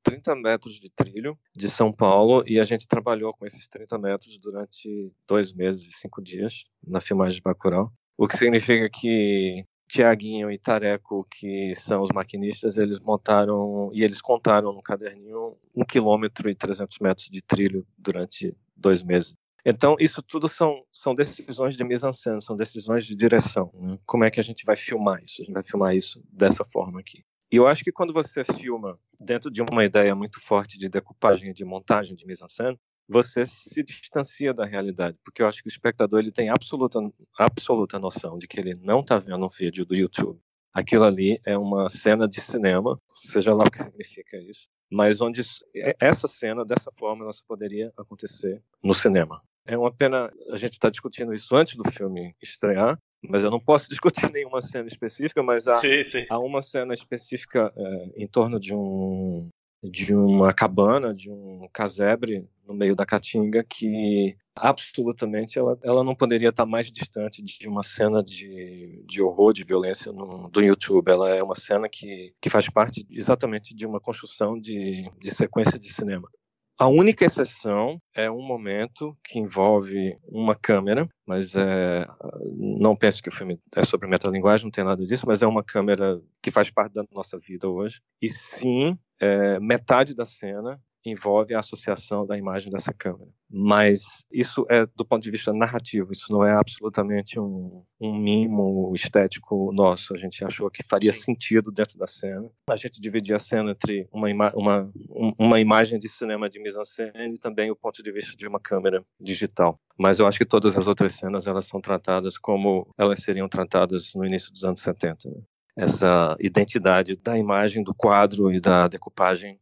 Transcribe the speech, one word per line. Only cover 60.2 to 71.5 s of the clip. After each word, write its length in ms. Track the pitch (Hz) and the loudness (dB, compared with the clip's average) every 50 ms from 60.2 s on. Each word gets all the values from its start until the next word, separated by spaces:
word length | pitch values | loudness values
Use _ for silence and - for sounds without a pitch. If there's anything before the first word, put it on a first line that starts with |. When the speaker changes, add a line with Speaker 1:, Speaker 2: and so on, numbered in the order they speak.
| 101 101 98 98 95 95 95 | 6 6 6 6 6 6 4
Speaker 1:
cabana, 600 | - 113 101 92 101 98 104 120 143 131 117 107 | 4 0 2 4 4 4 4 4 2 0 -2 -6
de 160 | 95 98 101 | -8 -12 -18
um 360 | 104 101 98 95 92 92 92 92 - | -18 -18 -18 -18 -18 -18 -20 -16 -8
casebre 720 | - 110 101 92 95 101 101 113 117 120 113 107 95 92 _ _ _ _ | -6 -6 -6 -2 0 2 2 2 2 0 -4 -6 -6 -8 _ _ _ _
no 80 | 101 101 | -12 -4
meio 220 | 101 101 98 98 | 0 2 2 2
da 100 | 92 98 | 0 0
Caatinga, 580 | - 110 101 - - - 113 107 107 107 113 113 | 0 -2 -2 -2 -2 -2 0 0 2 0 0 -2
que 720 | - - - 113 107 107 110 107 104 104 101 98 98 98 _ _ _ - | -2 -8 -6 -4 -4 -2 -2 0 0 2 2 0 0 -2 _ _ _ -10
absolutamente 1000 | - 110 127 139 - - - - - 120 117 120 - 120 107 107 107 110 110 - | -2 0 0 0 0 -4 -8 -6 -4 -4 -4 -4 -4 -6 -4 -4 -6 -6 -6 -4
ela, 200 | 131 127 123 123 120 - | -2 -2 -2 -2 -2 -2
ela 200 | 123 123 131 131 | 0 2 2 2
não 120 | 131 131 | 0 -2
poderia 340 | - 135 120 117 113 120 117 | 0 0 0 2 2 2 2
estar 160 | 113 - 117 | 2 2 0
mais 260 | 110 110 117 117 - | 0 0 -4 -4 -4
distante 500 | - - 143 - - 110 107 107 - - 104 | -6 -12 -12 -10 -8 -8 -8 -8 -10 -12 -16
de 240 | 95 - - - | -16 -16 -14 -12
uma 160 | 107 101 101 101 | -8 -6 -6 -6
cena 400 | - - - 110 107 107 107 101 | -4 -2 0 0 2 2 0 -2
de, 800 | 98 95 - 101 98 95 92 92 90 90 90 87 85 82 - - | -2 -8 -16 -16 -16 -14 -14 -14 -14 -16 -16 -18 -18 -20 -20 -20
de 140 | - 87 98 | -10 -2 0
horror, 320 | 95 90 87 95 101 110 107 | 0 2 6 8 8 8 6
de 100 | 98 90 | 4 0
violência 480 | 87 92 92 92 92 95 - - 107 | -2 -2 0 0 -2 -4 -6 -8 -12
no, 380 | 101 98 98 95 92 90 90 87 | -12 -14 -14 -14 -14 -14 -12 -4
do 120 | - 101 | 2 4
YouTube. 480 | 101 98 98 - - - 98 92 85 92 | 6 6 4 4 2 2 4 4 6 6
Ela 200 | 92 90 95 95 95 | 4 4 4 2 2
é 60 | 95 95 | 0 0
uma 120 | 98 | -2